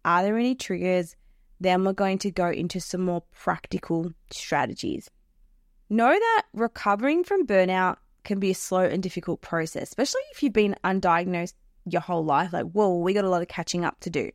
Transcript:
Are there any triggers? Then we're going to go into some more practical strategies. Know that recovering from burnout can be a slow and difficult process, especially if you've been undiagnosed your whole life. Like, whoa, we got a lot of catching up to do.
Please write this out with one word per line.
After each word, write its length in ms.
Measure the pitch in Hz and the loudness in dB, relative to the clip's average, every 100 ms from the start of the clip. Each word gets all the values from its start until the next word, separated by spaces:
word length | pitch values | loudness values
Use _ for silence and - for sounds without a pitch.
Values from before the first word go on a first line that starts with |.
Are 200 | - 175 | 2 4
there 120 | 196 226 | 4 2
any 200 | 247 262 | 0 -2
triggers? 580 | - 180 180 180 175 - _ _ _ - | -4 -2 0 0 -2 -10 _ _ _ -2
Then 240 | 185 180 | 2 4
we're 80 | 190 | 2
going 260 | 190 190 190 | 2 0 0
to 140 | 202 | -2
go 160 | 175 175 | 0 0
into 320 | - 170 185 | 0 -4 -6
some 220 | - 180 | -6 -4
more 200 | 180 175 - | -2 -2 -6
practical 800 | - - 165 - 160 - 165 170 - - | -8 -4 -4 -4 -8 -2 -4 -4 -10 -18
strategies. 800 | - - 147 127 - - - - _ _ _ _ _ _ _ - | -12 -2 -2 -2 -4 -6 -6 -10 _ _ _ _ _ _ _ -2
Know 200 | 214 233 | 2 4
that 340 | 370 453 453 - | 4 4 2 0
recovering 680 | - 226 - 208 202 262 330 | -4 -4 -2 0 2 2 0
from 240 | 359 392 277 | 2 0 4
burnout 520 | 190 185 185 185 - _ _ | 4 4 4 0 -2 _ _
can 160 | - 202 | -6 -2
be 100 | 196 | 0
a 40 | |
slow 280 | 185 - 185 | -2 0 2
and 180 | 185 175 | 2 0
difficult 400 | 185 175 - 165 | -4 -6 -6 -6
process, 500 | - 165 160 - - | -4 -4 -4 -6 -8
especially 320 | - 269 523 605 | -4 -2 -2 -6
if 100 | - | -4
you've 100 | 285 | 0
been 220 | 214 208 - | 2 2 0
undiagnosed 720 | 185 190 180 170 185 175 175 - _ _ | -2 0 2 2 2 -4 -6 -10 _ _
your 160 | - 170 | -4 -4
whole 240 | 170 170 | -2 -2
life. 280 | 156 143 180 | 2 2 2
Like, 140 | 165 165 | -2 -2
whoa, 240 | 190 208 175 | 2 2 2
we 180 | 175 | 0
got 100 | 202 | 0
a 60 | 190 | 2
lot 120 | 175 | 0
of 60 | 175 | -2
catching 360 | - 165 175 | -8 -4 -2
up 160 | 170 - | -4 -4
to 100 | - | -6
do. 220 | 151 98 | -4 -4